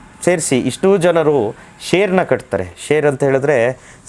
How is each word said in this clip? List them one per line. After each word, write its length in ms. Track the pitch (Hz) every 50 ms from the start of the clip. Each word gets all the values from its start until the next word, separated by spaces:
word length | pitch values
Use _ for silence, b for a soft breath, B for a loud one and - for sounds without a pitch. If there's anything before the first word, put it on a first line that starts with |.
| - - - - -
ಸೇರಿಸಿ 340 | 175 180 165 151 - 139 123
ಇಷ್ಟೂ 380 | - 127 - - - 190 196
ಜನರು 580 | 196 160 180 165 170 156 151 147 139 104 110 117 B B B B B - -
ಶೇರ್ನ 320 | - 175 208 190 185 185 160
ಕಟ್ತಾರೆ. 520 | - 131 110 - - - 95 92 87 - - - -
ಶೇರ್ 180 | 147 151 147
ಅಂತ 180 | 147 135 127 143
ಹೇಳಿದ್ರೆ 540 | 135 135 135 131 147 151 123 113 123 131 B B B B B B